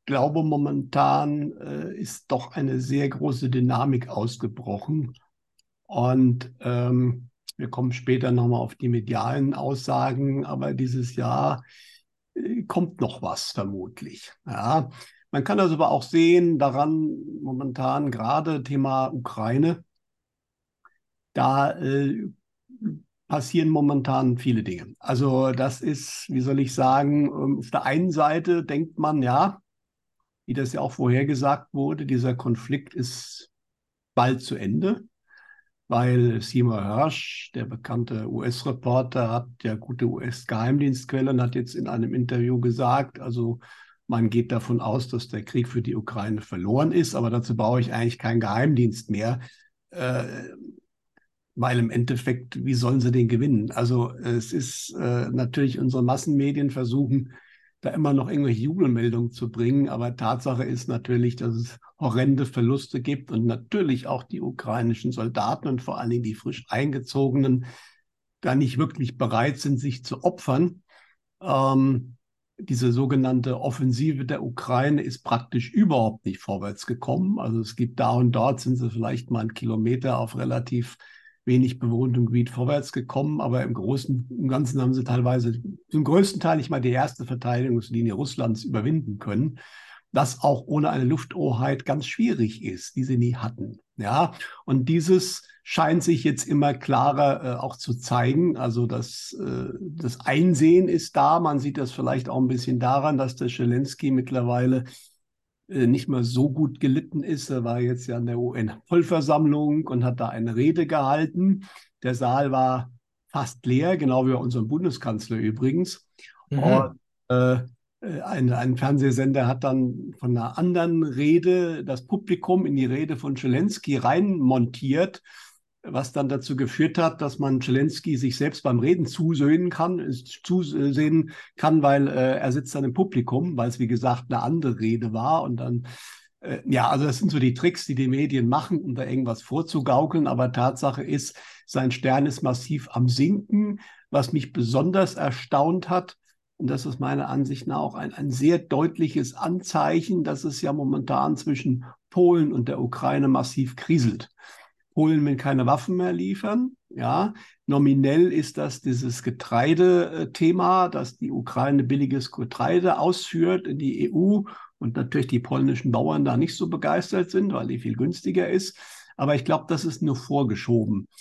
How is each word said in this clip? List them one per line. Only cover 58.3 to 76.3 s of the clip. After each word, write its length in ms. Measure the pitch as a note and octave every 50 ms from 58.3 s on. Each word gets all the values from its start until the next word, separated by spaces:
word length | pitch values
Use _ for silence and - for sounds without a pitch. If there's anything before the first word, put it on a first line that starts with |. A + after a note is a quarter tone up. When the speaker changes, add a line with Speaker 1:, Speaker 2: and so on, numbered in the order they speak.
Speaker 1:
irgendwelche 320 | F#3+ C#3+ C#3+ B2+ A#2 G#2+
Jubelmeldungen 680 | A#2+ D3+ E3+ G3 E3+ B2+ A#2+ A#2 A#2 A#2+ A#2 A#2 A#2+ A#2
zu 220 | - - A#2+ A2
bringen, 380 | A2 A2+ A#2 B2 C3+ C#3+ C#3 C3+
aber 260 | C3+ A#2 A#2+ B2 B2
Tatsache 480 | B2+ A#2 A2 B2+ B2+ - C#3 B2+ B2 C3
ist 240 | B2 B2 A#2+ - -
natürlich, 480 | A#2+ A#2 - B2 B2 A#2+ B2 A#2+ B2
dass 180 | - A#2 A#2 A2+
es 240 | A2+ A#2 - - - _ - _ -
horrende 460 | D#3 D3+ A2 B2+ C3 C#3 C#3 C3+ C3+
Verluste 540 | B2 - B2+ A#2 A#2+ C#3 C#3 - - - C3
gibt 300 | B2 C#3+ C#3+ C#3 - -
und 160 | A2+ A2+ A#2
natürlich 600 | A#2 A#2 A#2+ A#2 - - G#3 F3+ C#3+ B2+ B2+ -
auch 180 | - C3+ B2 -
die 160 | - - -
ukrainischen 720 | - - - - - G#2 A2 A#2+ A#2 A#2 A2+ - - B2
Soldaten 560 | A#2+ A2+ A2 A#2+ A#2 A2 G#2 A#2 D#3 - - -
und 140 | B2+ B2
vor 160 | - C#3 - -
allen 120 | A#2+ A#2
Dingen 120 | A#2+ A#2+
die 120 | A#2 G#2+ A2
frisch 300 | - - - - - - -
eingezogenen 1000 | - A#2+ C#3 D3+ C3+ C3 B2 - - C#3 C#3 C3 A#2+ C#3 C3+ B2+ B2+ B2 B2 - - - - - _ _ _ _ _ _ _ _ _ -
da 140 | - B2+ B2+
nicht 240 | C#3+ C#3+ A#2+ B2+ B2
wirklich 380 | D#3 B2 - - B2+ A#2+ -
bereit 420 | - B2+ A2 A2+ A2+ B2 D3 C#3+ -
sind, 200 | - C#3+ C#3 A#2+
sich 260 | C#3 C#3 A#2+ - -
zu 200 | - C3+ - -
opfern. 580 | F3+ F3+ - - D3 B2+ D3 F3 F3 F3 - _ _ _ - _ _ _ _ _ _ _ _
Ähm, 760 | - - C#3 C3+ C3+ C3+ C3+ C3+ C3+ C3+ C3 B2 - - - _ _ _ _ _ _ _ _ -
diese 320 | F#3 - C3 A#2 B2+ B2
sogenannte 680 | A#2+ C3 C#3 B2 C3+ C3+ C3 B2+ C3 B2 A#2+ C3 B2 B2
Offensive 640 | C3 C#3 B2 - C3+ B2+ A#2+ A2+ D#3 D#3 C#3+ C3+ C3
der 180 | B2 D3 -
Ukraine 600 | - A2+ A#2 - - - B2+ B2 C3+ D3+ D3+ C#3+
ist 200 | - B2+ B2 -
praktisch 500 | - - A#2 B2 - - - A#2+ B2 -
überhaupt 520 | - G#3 G#3+ E3+ D3 A#2+ A2 A2 A2 - -
nicht 160 | F#2+